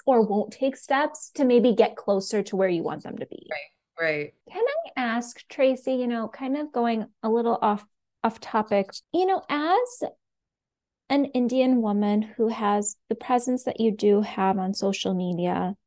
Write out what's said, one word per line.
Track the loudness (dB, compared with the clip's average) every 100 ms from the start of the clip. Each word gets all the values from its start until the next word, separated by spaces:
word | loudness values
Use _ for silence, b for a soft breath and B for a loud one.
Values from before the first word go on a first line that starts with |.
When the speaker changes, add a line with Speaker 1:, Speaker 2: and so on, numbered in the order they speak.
| 2
Speaker 1:
or | 4 4
won't | 0 -2
take | -4 -4 -4
steps | -2 0 0 -4 -10 0
to | 4
maybe | 6 6 4
get | 2 0
closer | -2 0 0 -2
to | -2 0
where | 0
you | 0
want | -4 -6
them | -10 -12
to | -12
be. | -14 -12
Speaker 2:
Right, | -12 -12 _ _ -4 -2
right. | -2 -6 _ -14
Speaker 1:
Can | -2 -2
I | -2 -6 -4
ask, | -2 -2 -6 -12 -12
Tracy, | 2 2 2 -2
you | -2 -2
know, | -4 -6
kind | -8 -6 -4
of | -4
going | -2 0 -2 -6 _
a | -2
little | 0 0 0
off, | 0 0 -6 _ _ _
off | -4 -4
topic, | -4 -4 0 0 -2 -8 -4
you | 0 2
know, | 0 -2
as | -2 0 0 0 -4 -8 -10 _ _ _ _ _ _ _ _ -2
an | 0 0
Indian | 0 2 2 4 4
woman | 2 2 2 2
who | 0 0 0
has | 0 0 0 -2 -8 -8
the | -6
presence | 0 0 0 -2 -4
that | 0
you | 0
do | 2 4 4
have | 2 0 0 2
on | -2
social | -2 -2 -2 -2
media, | -2 -2 -2 0 0 -2 -6